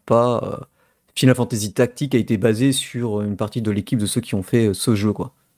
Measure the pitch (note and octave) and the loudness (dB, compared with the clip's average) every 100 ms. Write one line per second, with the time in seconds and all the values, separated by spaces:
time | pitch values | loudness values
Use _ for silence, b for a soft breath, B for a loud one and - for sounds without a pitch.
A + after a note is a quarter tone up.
0 | - A#2 B2 A#2 - - - _ _ _ | 0 2 4 0 -4 -8 -14 _ _ _
1 | _ - C3 B2+ A#2 A2 G2+ A#2+ A#2+ - | _ 2 4 4 2 -2 -2 0 0 -2
2 | C#3 B2 G#2+ G#2+ A2+ A2 C#3 C3 - A#2+ | 0 0 2 2 2 2 2 0 -4 -6
3 | A#2+ G#2 G#2 G2 G#2+ B2 G#2+ G2+ - A#2+ | -4 -4 -4 -4 -6 -4 -2 -2 -2 -2
4 | G2+ B2 - G2+ - A#2+ A2 F#2 - G#2 | -2 -2 -4 -4 0 2 2 0 0 0
5 | G#2+ G2+ - - _ | 0 -2 -6 -14 _